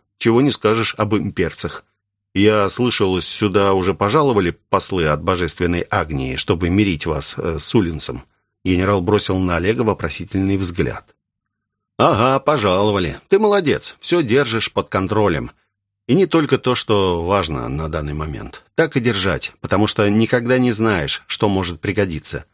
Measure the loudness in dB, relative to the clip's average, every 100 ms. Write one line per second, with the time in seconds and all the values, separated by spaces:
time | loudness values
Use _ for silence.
0 | _ -2 2 4 2 2 0 2 0 -2
1 | -2 -2 -2 -2 -4 -4 -6 -8 _ _
2 | _ _ _ 2 4 4 2 0 0 0
3 | 0 0 -2 -2 0 2 2 2 0 0
4 | 0 2 2 2 0 -4 -2 -2 0 0
5 | 0 0 0 0 -2 -2 -2 -2 -2 -2
6 | -2 -4 -6 -4 -2 0 2 2 2 0
7 | -2 -2 -4 -4 -4 -4 0 0 0 -2
8 | -6 -6 -14 _ _ _ -2 0 2 0
9 | 2 0 2 0 0 0 -2 0 -2 -2
10 | -4 -6 -6 -2 -2 -2 -2 -4 -4 -6
11 | -14 _ _ _ _ _ _ _ _ 0
12 | 2 4 2 2 0 2 2 2 2 0
13 | -2 -4 0 2 2 2 0 -2 -4 -6
14 | -2 0 2 2 0 -2 -4 -4 -2 -2
15 | 0 2 2 0 -6 -14 _ _ _ _
16 | 0 2 2 2 0 0 0 -2 0 2
17 | 2 0 0 0 0 -4 -6 -6 -4 -6
18 | -6 -6 -6 -8 -12 -18 _ -2 0 0
19 | 0 0 0 -2 -6 -8 -2 2 2 2
20 | 2 2 2 0 2 2 2 2 2 0
21 | -2 -6 -8 -2 0 0 -2 -6 -4 -2
22 | -2 -2 -6 -6 -10